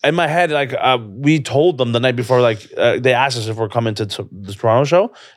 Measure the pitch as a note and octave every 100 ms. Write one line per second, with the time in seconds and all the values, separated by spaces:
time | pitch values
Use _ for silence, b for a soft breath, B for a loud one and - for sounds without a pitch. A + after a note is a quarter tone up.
0 | C#3+ E3+ D#3+ E3 F3 D3 C3+ B2 B2+ B2+
1 | G#2+ G2+ C#3+ D#3 B2+ B2+ E3+ C#3 B2 A#2
2 | B2+ B2 A#2+ B2+ A#2+ G#2+ - - G#2+ F#2
3 | B2+ A#2+ C3+ B2 A2 A2 G#2+ A#2+ A#2 G#2
4 | G#2+ - G2 F#2 G2 G2 A2+ A#2 C#3 F3
5 | A3 B B